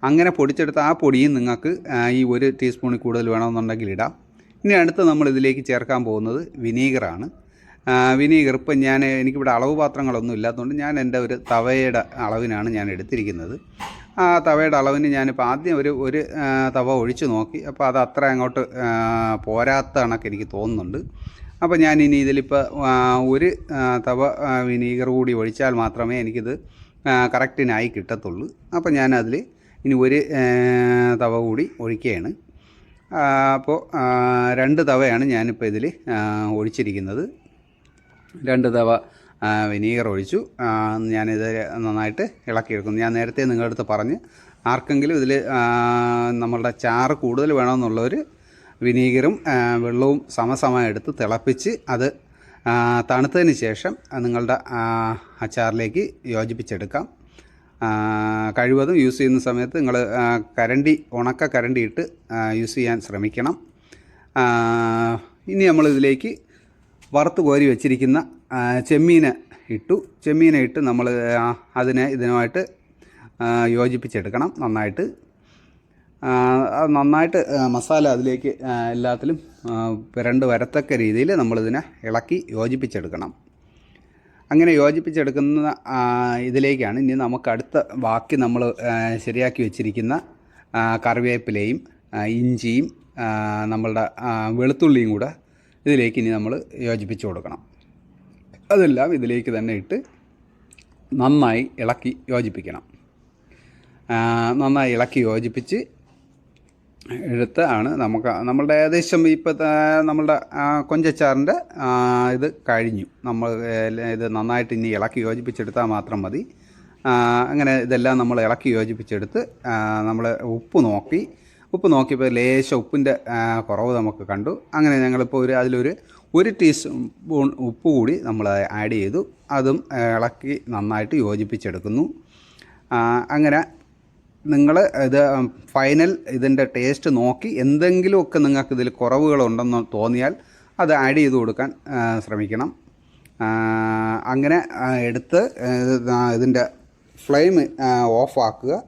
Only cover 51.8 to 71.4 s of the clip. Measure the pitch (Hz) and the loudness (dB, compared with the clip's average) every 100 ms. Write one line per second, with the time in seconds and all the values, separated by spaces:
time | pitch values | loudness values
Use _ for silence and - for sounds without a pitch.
51.8 | - 123 135 - _ _ - - 120 120 | -4 -2 -2 -4 _ _ -20 -10 -2 0
52.8 | 120 120 117 127 139 180 170 131 113 107 | 2 2 2 0 2 2 2 2 -2 -4
53.8 | - 311 - 131 120 120 120 127 - 120 | -6 -8 -10 -6 -2 -2 -2 -2 -4 -4
54.8 | 113 113 113 113 - - 110 - 113 110 | -2 -2 -2 -4 -10 -10 -8 -2 -2 0
55.8 | 113 170 208 - 127 113 110 117 110 95 | -2 -2 -6 -6 -6 -4 -4 -6 -8 -10
56.8 | 101 143 - _ _ - - _ _ - | -6 -8 -8 _ _ -20 -20 _ _ -8
57.8 | 113 107 107 107 107 110 110 113 123 135 | -4 -2 -2 -2 -2 -2 -2 0 2 2
58.8 | 139 180 131 127 131 127 127 123 123 165 | 2 4 2 2 2 2 0 -2 -2 -2
59.8 | 131 123 113 120 120 117 - - 113 131 | 0 0 0 0 0 0 -2 -2 0 2
60.8 | 147 151 - 120 123 131 151 127 120 120 | 2 2 0 -4 -4 -2 -2 0 0 0
61.8 | 110 - 170 - - 113 110 110 113 - | -2 -4 -8 -10 -10 -6 -2 -2 -4 -2
62.8 | 117 117 - 101 107 123 135 - - _ | -2 -2 -4 -6 -4 -2 -4 -4 -10 _
63.8 | _ - _ _ _ 135 123 120 113 117 | _ -20 _ _ _ 0 2 2 2 0
64.8 | 113 113 117 117 - _ - 190 190 160 | 0 0 0 -2 -8 _ -6 2 4 4
65.8 | 151 135 135 135 226 - _ _ _ _ | 4 4 2 2 -2 -10 _ _ _ _
66.8 | _ _ - 143 151 - 151 139 143 123 | _ _ -4 0 2 2 2 4 4 4
67.8 | 143 127 127 147 160 - - 127 123 123 | 2 2 2 2 0 -10 -10 -4 -2 -2
68.8 | 123 147 165 170 143 - - - - 107 | 2 4 6 6 6 2 -8 -20 -10 -8
69.8 | - 202 - _ 156 156 165 151 127 139 | -2 -2 -2 _ -2 4 6 6 2 0
70.8 | 135 120 120 120 120 120 | -2 0 0 -2 0 0